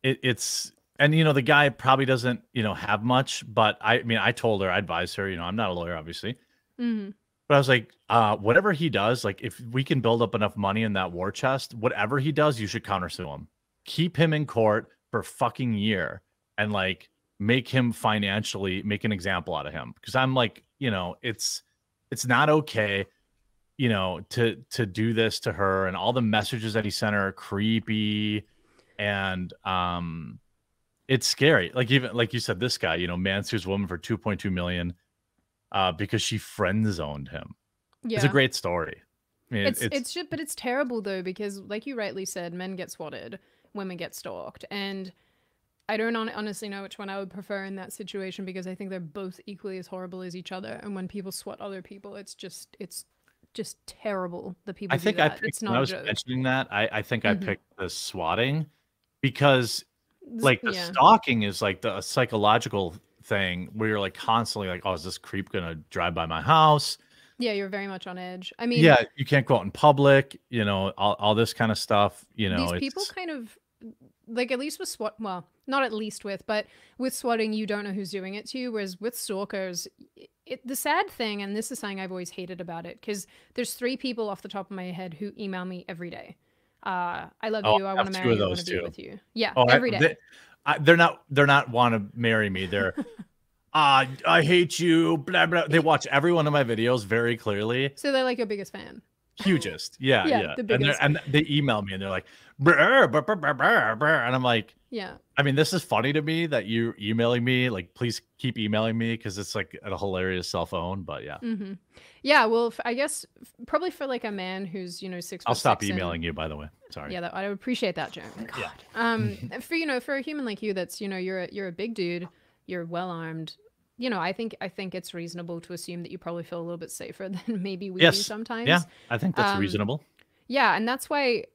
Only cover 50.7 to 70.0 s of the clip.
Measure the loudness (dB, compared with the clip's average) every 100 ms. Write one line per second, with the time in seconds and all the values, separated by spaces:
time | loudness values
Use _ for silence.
50.7 | -12 -10 -8 -8 -8 -10 -10 -12 -12 -10
51.7 | -10 -14 -18 -16 -16 -16 -16 -16 -16 -20
52.7 | _ -14 -14 -18 _ _ _ _ -12 -12
53.7 | -12 -20 -10 -6 -4 -6 -8 -12 -14 -14
54.7 | -12 -2 0 2 2 2 2 -6 -4 -2
55.7 | 0 0 -2 -4 -6 -4 -2 0 0 0
56.7 | 0 0 -2 -2 0 0 -2 -6 -6 _
57.7 | -8 -8 -8 -10 -6 -2 0 0 0 -4
58.7 | _ _ _ _ _ -2 2 4 4 2
59.7 | -4 -10 _ _ _ -14 0 2 4 0
60.7 | -4 -4 6 8 8 6 0 0 0 0
61.7 | 0 -4 -4 -4 0 0 4 6 4 4
62.7 | -2 -2 -6 _ _ -4 -2 0 -4 -8
63.7 | -4 0 0 -2 -6 2 2 2 -4 -4
64.7 | -4 -4 -4 -6 -12 -8 -8 -4 -6 -6
65.7 | -8 -8 -2 -2 -2 -4 -4 4 6 8
66.7 | 6 2 -8 _ _ _ _ -4 -4 -6
67.7 | -8 -8 -10 -12 -12 -12 -12 -14 -6 0
68.7 | 6 8 8 6 -4 2 2 4 2 2
69.7 | 4 6 8